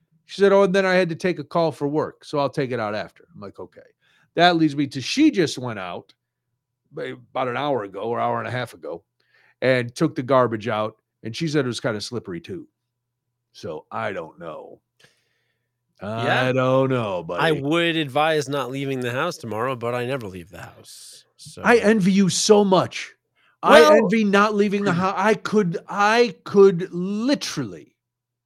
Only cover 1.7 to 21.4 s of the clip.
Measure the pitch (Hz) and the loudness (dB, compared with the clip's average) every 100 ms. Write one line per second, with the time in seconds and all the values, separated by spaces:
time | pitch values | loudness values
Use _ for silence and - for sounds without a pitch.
1.7 | - 143 151 104 - - 147 139 - 135 | -2 -4 -2 -4 -6 -6 -2 -2 -2 -4
2.7 | 120 107 107 92 _ _ 101 98 - 92 | -4 -4 -6 -8 _ _ -18 -18 -16 -18
3.7 | - - _ _ _ _ - 175 170 156 | -20 -20 _ _ _ _ 2 4 4 2
4.7 | 139 139 135 117 - 311 202 160 - 123 | 0 -4 -6 -6 2 2 2 -2 -2 -8
5.7 | 104 90 95 - _ _ _ _ _ _ | -8 -8 -10 -14 _ _ _ _ _ _
6.7 | _ _ 151 135 127 120 131 127 123 147 | _ _ -12 -12 -12 -10 -6 -4 -2 -2
7.7 | 127 101 95 110 117 117 117 110 123 120 | -2 -4 -8 -6 -2 -2 -2 -4 -6 -8
8.7 | - 78 85 _ _ _ _ _ - 127 | -10 -12 -12 _ _ _ _ _ -4 0
9.7 | 127 120 - 160 - 123 131 123 113 107 | 0 -2 -2 -2 -2 0 2 2 -2 -4
10.7 | 107 110 - _ _ 120 113 165 147 127 | -4 -6 -10 _ _ -12 -8 -4 -2 -2
11.7 | 110 135 107 - 117 - 101 - 90 - | -4 -4 -6 -6 -10 -10 -12 -12 -14 -16
12.7 | _ _ _ _ _ _ _ _ - 95 | _ _ _ _ _ _ _ _ -16 -12
13.7 | 76 - 110 110 95 80 151 82 - - | -12 -12 -8 -8 -8 -12 -14 -14 -14 -18
14.7 | - _ _ _ _ _ _ _ _ _ | -20 _ _ _ _ _ _ _ _ _
15.7 | _ _ - 98 113 120 - 127 127 131 | _ _ -16 -10 -4 -2 0 2 2 2
16.7 | 131 135 127 110 90 82 87 156 147 135 | 2 2 0 -2 -6 -6 -2 0 0 0
17.7 | 165 170 160 147 135 156 156 135 143 123 | 0 0 -2 -2 0 2 0 -2 -4 -4
18.7 | 135 135 131 123 123 170 - 113 107 123 | -6 -6 -4 -4 -4 -4 -6 -8 -4 -4
19.7 | 127 117 123 123 139 104 92 85 87 113 | -4 -4 -4 -4 -6 -8 -14 -16 -18 -20
20.7 | - - - - - _ _ | -20 -20 -20 -20 -20 _ _